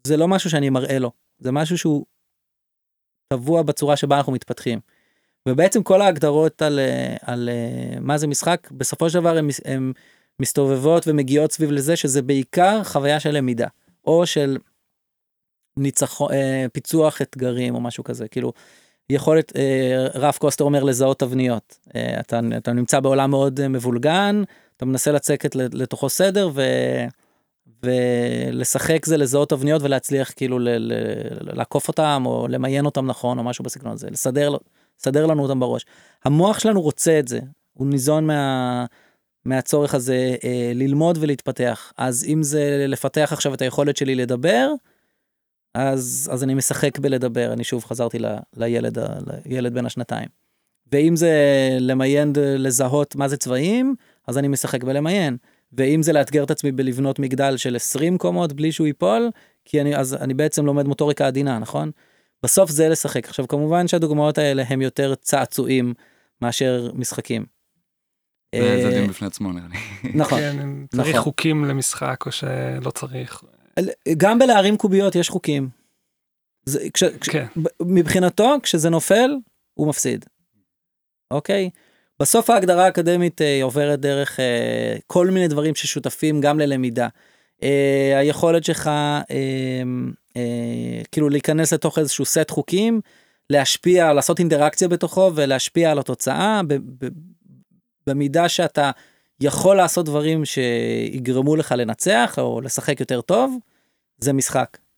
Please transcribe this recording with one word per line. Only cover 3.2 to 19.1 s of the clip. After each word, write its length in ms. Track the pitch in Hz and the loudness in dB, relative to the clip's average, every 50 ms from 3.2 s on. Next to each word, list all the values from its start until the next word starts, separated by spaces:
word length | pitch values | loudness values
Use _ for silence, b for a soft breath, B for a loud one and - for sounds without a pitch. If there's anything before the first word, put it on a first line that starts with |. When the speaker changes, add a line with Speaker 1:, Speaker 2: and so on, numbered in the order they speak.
| _ | _
Speaker 1:
טבוע 340 | _ 135 123 123 147 170 165 | _ -6 -2 0 2 2 2
בצורה 360 | 160 151 147 - 151 143 147 | 2 0 0 0 2 2 2
שבה 200 | 139 - 139 143 | 2 2 2 2
אנחנו 140 | 143 135 139 | 2 2 0
מתפתחים. 480 | 131 120 - - 127 - - 127 113 110 - _ _ _ _ _ _ _ _ _ _ _ _ | -2 -4 -4 -8 -10 -6 -4 -4 -4 -4 -8 _ _ _ _ _ _ _ _ _ _ _ _
ובעצם 360 | 131 127 143 170 190 - 226 180 | 0 2 4 4 4 4 2 4
כל 180 | - 190 190 | 4 4 6
ההגדרות 600 | 202 196 170 143 156 147 143 156 160 156 - - | 6 4 4 4 2 4 4 4 2 2 2 0
על, 180 | 156 147 147 135 | 0 0 2 2
אה, 360 | 135 131 127 127 127 123 117 - | 0 0 0 -2 -4 -4 -6 -8
על, 280 | - - 123 123 120 120 | -8 -6 -6 -4 -4 -4
אה, 500 | 120 120 117 120 123 123 123 123 123 127 | -4 -4 -4 -4 -6 -6 -8 -8 -8 -6
מה 180 | 127 131 151 | -2 -2 -2
זה 100 | 147 156 | 0 0
משחק, 400 | 147 139 - - 165 180 175 - - | -2 -2 -2 0 0 -2 -2 -4 -10
בסופו 380 | - 131 135 - - - 165 165 | -10 -8 -6 -6 -2 -2 0 0
של 100 | 160 180 | 2 2
דבר 180 | 165 170 165 | 2 2 2
הן 80 | 160 151 | 2 0
מס-, 140 | 143 131 - - | 0 -2 -4 -6
הן 280 | 139 135 131 131 131 127 b b b b b b b b - | -6 -4 -4 -4 -4 -6 b b b b b b b b -6
מסתובבות 680 | 135 - - 147 139 135 139 127 135 156 165 170 - | -6 -2 0 0 2 2 2 2 2 4 4 4 2
ומגיעות 440 | 160 151 147 139 127 139 147 156 151 | 2 0 0 2 2 2 2 2 2
סביב 200 | - - 160 143 | 0 -2 -2 0
לזה 240 | 147 143 135 151 170 | 0 0 0 0 0
שזה 260 | 160 - 143 131 143 | 0 0 0 0 0
בעיקר 640 | 127 131 143 135 123 - - 175 180 190 214 220 196 | 0 0 0 0 -2 0 2 4 4 4 4 2 -2
חוויה 360 | - - 151 139 143 147 151 | -2 -2 0 2 2 0 0
של 120 | 143 151 | 0 0
למידה, 360 | 147 147 131 127 120 113 113 - - _ _ _ _ _ _ | 0 0 0 0 0 -2 -4 -4 -6 _ _ _ _ _ _
או 200 | 156 160 170 175 | 2 2 4 2
של 320 | 165 - 156 143 139 135 - - _ _ _ _ _ _ _ _ _ _ _ _ _ _ _ _ _ _ _ _ _ _ | 2 0 0 0 0 -2 -4 -8 _ _ _ _ _ _ _ _ _ _ _ _ _ _ _ _ _ _ _ _ _ _
ניצחו-, 540 | 143 139 139 - - 147 - - - 147 - | -2 -2 0 2 0 0 0 -2 -4 -2 0
אה, 340 | 139 139 135 135 135 135 131 120 - | 0 0 0 0 0 -2 -2 -4 -6
פיצוח 480 | 139 - - - 160 156 156 - - | -8 -6 -2 2 2 2 2 2 -2
אתגרים 540 | 139 - - 131 123 127 120 123 123 123 120 | -4 -6 -6 -4 -4 -2 -2 -2 -2 -2 -4
או 60 | 120 | -4
משהו 220 | 120 120 - - - | -6 -6 -8 -10 -10
כזה, 240 | - 120 123 113 | -10 -10 -10 -10
כאילו, 260 | 110 - 127 123 127 b b b b b b b b b b _ | -8 -6 -6 -4 -4 b b b b b b b b b b _
יכולת, 460 | - | -2